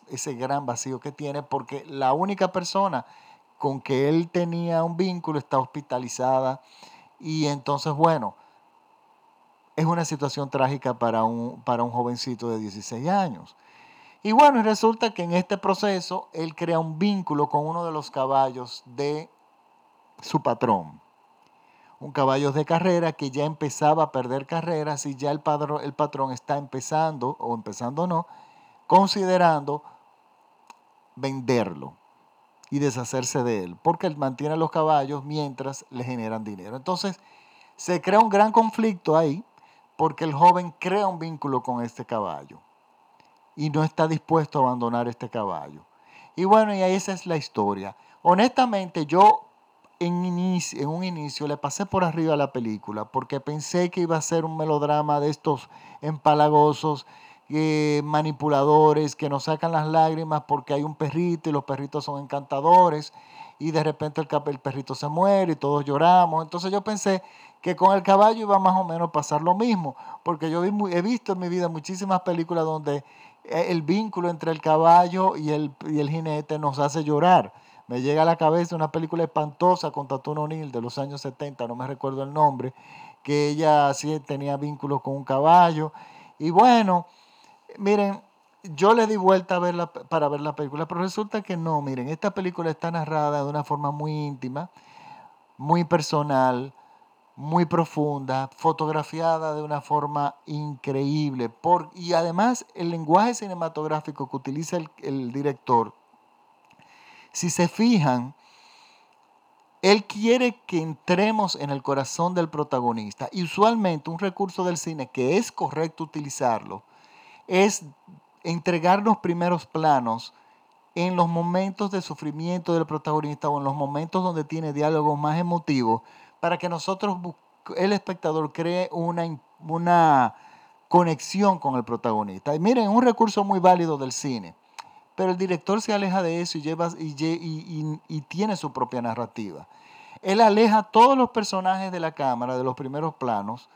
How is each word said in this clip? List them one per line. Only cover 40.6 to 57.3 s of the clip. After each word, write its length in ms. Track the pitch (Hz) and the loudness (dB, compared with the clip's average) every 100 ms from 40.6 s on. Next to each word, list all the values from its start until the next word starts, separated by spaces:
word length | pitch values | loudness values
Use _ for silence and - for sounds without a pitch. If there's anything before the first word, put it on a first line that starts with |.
| 175 - | -2 -8
crea 280 | 185 190 202 | -2 0 0
un 120 | 175 | -4
vínculo 440 | 165 156 143 131 | -10 -8 -2 -2
con 200 | 123 120 | -2 -6
este 220 | 120 - | -6 -8
caballo 540 | 117 113 98 73 71 - _ _ _ _ _ _ _ _ _ - | -6 -4 -4 -8 -12 -20 _ _ _ _ _ _ _ _ _ -6
y 120 | 151 | -2
no 120 | 151 | 0
está 240 | 156 - 160 | 0 2 0
dispuesto 520 | 160 - 160 147 151 | 0 0 0 0 2
a 40 | |
abandonar 440 | 127 123 120 120 120 | 2 2 -2 -2 -4
este 220 | 113 120 | -6 -10
caballo. 500 | 117 101 82 73 76 _ _ _ - - | -6 -6 -6 -10 -18 _ _ _ -20 -16
Y 100 | - | -2
bueno, 300 | 190 214 214 | 6 6 6
y 80 | 196 | 2
ahí 100 | 185 | 2
esa 220 | 190 190 | 0 -2
es 100 | 185 | -8
la 140 | 180 165 | -4 -4
historia. 580 | - 107 101 98 98 - _ _ | -4 -2 -2 -2 -8 -14 _ _
Honestamente, 840 | 170 185 240 247 254 202 185 170 151 | 2 4 4 2 0 0 -4 -6 0
yo 380 | 170 208 220 - _ _ _ _ _ | 8 8 8 -2 _ _ _ _ _
en 260 | 175 175 | -2 -2
inici-, 540 | 180 175 185 180 - 117 | -2 -2 0 0 -2 -4
en 100 | 139 | -4
un 160 | 165 | -4
inicio 440 | 185 170 147 - 151 | -6 -6 -10 -6 -6
le 80 | 143 | -4
pasé 300 | 139 - 196 | -4 -4 -2
por 180 | 190 | 0
arriba 300 | 180 160 160 | 0 0 0
a 20 | 147 | 2
la 160 | 139 | 0
película, 540 | 127 113 107 - 104 107 | -2 -4 -6 -8 -10 -6
porque 340 | 131 123 139 | -6 -4 -8
pensé 500 | 147 151 147 175 180 | -6 -8 -4 0 0
que 120 | 180 | 0
iba 120 | 170 | 0
a 60 | 160 | 0
ser 240 | - 165 | 0 -2
un 140 | 160 160 | -2 -4
melodrama 640 | 156 147 147 147 151 147 | -2 0 2 0 0 0
de 100 | 147 | 0
estos 400 | 147 165 139 - - - - | -2 -2 -4 -6 -20 -20 -10
empalagosos, 1040 | 147 156 156 147 151 151 151 147 156 143 - - - | -8 0 2 4 6 6 4 2 -4 -4 -10 -20 -20